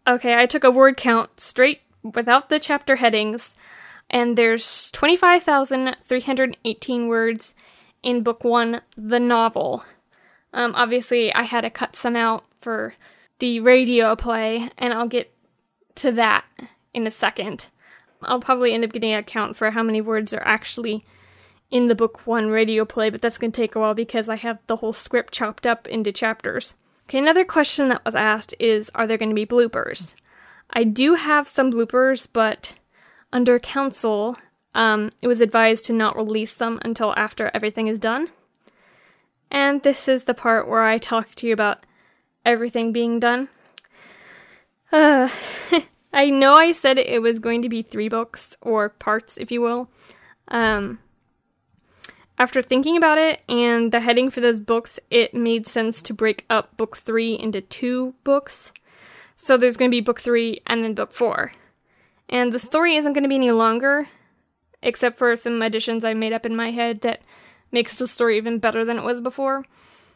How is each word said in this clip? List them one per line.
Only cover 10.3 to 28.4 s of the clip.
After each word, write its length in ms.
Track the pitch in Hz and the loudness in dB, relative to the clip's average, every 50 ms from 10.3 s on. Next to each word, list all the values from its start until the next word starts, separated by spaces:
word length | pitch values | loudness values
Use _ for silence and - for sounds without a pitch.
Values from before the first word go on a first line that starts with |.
| _ _ _ _ - | _ _ _ _ -6
Um, 200 | - 240 240 - | -4 -4 -2 0
obviously, 580 | - 247 233 233 247 240 - 254 240 226 214 - | 0 0 0 0 -2 -2 0 0 0 0 0 0
I 80 | - | -2
had 200 | 240 226 233 233 | -2 -2 -2 -4
to 80 | 226 226 | -4 -4
cut 260 | - - 240 - - | -6 -8 -8 -8 -6
some 200 | - - 240 240 | -6 -6 -4 -2
out 300 | 233 233 226 226 214 - _ _ _ | -2 0 -2 -2 -4 -8 _ _ _
for 320 | - 233 226 214 220 220 - _ _ - _ _ _ _ _ - | -10 -8 -8 -6 -8 -10 -12 _ _ -20 _ _ _ _ _ -6
the 200 | 254 247 240 226 | -4 -4 -2 2
radio 560 | 220 247 254 262 262 233 247 240 226 220 220 | 6 6 6 6 6 4 4 4 4 4 2
play, 540 | 226 - 240 226 220 220 220 220 233 233 247 - - | 0 -2 -4 -2 -2 -2 -2 -4 -4 -6 -10 -8 -6
and 160 | 262 247 233 | -4 -4 -2
I'll 140 | 226 233 233 | -2 -4 -2
get 260 | 240 240 - - _ _ _ _ _ _ _ _ _ _ _ _ _ | -4 -4 -6 -6 _ _ _ _ _ _ _ _ _ _ _ _ _
to 160 | - - 277 | -4 -2 0
that 340 | 233 226 233 220 208 - - _ _ - - - _ _ _ _ - | 2 4 4 4 2 2 0 _ _ -20 -20 -20 _ _ _ _ -6
in 140 | 240 226 220 | -6 -6 -4
a 40 | |
second. 560 | 220 - - 208 - - 185 208 156 - - - _ _ _ - - - _ _ _ _ | -4 -2 -2 -2 -2 -4 -8 -8 -10 -12 -14 -20 _ _ _ -20 -20 -20 _ _ _ _
I'll 200 | - - 254 247 | -6 -4 -4 -2
probably 320 | 240 - 262 247 247 240 226 | 0 -2 0 0 2 0 0
end 100 | 226 233 | 0 -2
up 80 | 220 | -4
getting 220 | - 233 226 220 214 | -4 -4 -2 -2 -2
a 100 | 208 214 | -4 -4
count 320 | - - 226 208 - - | -6 -6 -6 -6 -6 -4
for 160 | - 220 214 | -4 -4 -2
how 120 | 214 226 226 | -2 -2 -2
many 180 | 226 220 220 | 0 0 -2
words 320 | 214 220 220 220 220 208 - | -2 -2 -2 -4 -4 -4 -6
are 120 | - - | -4 -2
actually 600 | - 214 220 - - - - 233 226 214 214 - _ _ _ _ _ _ _ _ _ _ _ _ _ | 0 0 -2 -2 -8 -10 -8 -6 -6 -6 -8 -10 _ _ _ _ _ _ _ _ _ _ _ _ _
in 140 | - 247 247 | 0 2 2
the 100 | 240 233 | 2 2
book 320 | 208 226 220 220 - - - | 2 0 -2 -2 -6 -6 -4
one 220 | 233 240 214 214 | -2 -2 -2 0
radio 340 | 214 220 220 220 220 214 220 | 0 0 0 0 0 0 -2
play, 260 | 214 - 240 214 220 | -2 -2 -2 -2 -2
but 120 | 202 - | -2 -2
that's 160 | - 240 226 - | -4 -4 -4 -4
gonna 140 | 240 226 | -6 -6
take 240 | 220 - 233 214 - | -4 -4 -4 -4 -2
a 40 | 220 | -2
while 140 | 220 214 214 | -2 0 0
because 340 | 214 233 226 - 233 214 226 | -2 -4 -4 -4 -4 -4 -4
I 80 | 220 | -6
have 240 | 220 - 233 226 208 _ - | -8 -8 -8 -10 -8 _ -6
the 100 | 226 220 | -6 -4
whole 140 | - 220 | -4 -6
script 420 | 233 - - - - 247 - - - | -6 -6 -6 -2 -2 -2 -2 -4 -6
chopped 320 | - 240 214 220 - - | -6 -6 -6 -6 -2 -2
up 220 | 247 233 226 - - | -2 -2 -2 -4 -6
into 240 | - 226 214 208 | -6 -4 -4 -4
chapters. 640 | 196 - - 220 220 - - - - - - - - _ _ _ _ _ _ - | -4 -2 -4 -4 -4 -6 -8 -8 -6 -6 -8 -10 -12 _ _ _ _ _ _ -6
Okay, 100 | - 262 | -2 0
another 280 | 277 302 320 359 370 | 2 4 4 4 2
question 420 | 370 - 320 294 - - - 277 262 | 2 2 2 2 2 2 0 0 0
that 140 | 247 - - | 0 -2 -4
was 100 | 226 220 | -4 -2
asked 400 | - 208 214 214 220 | 0 0 0 0 -2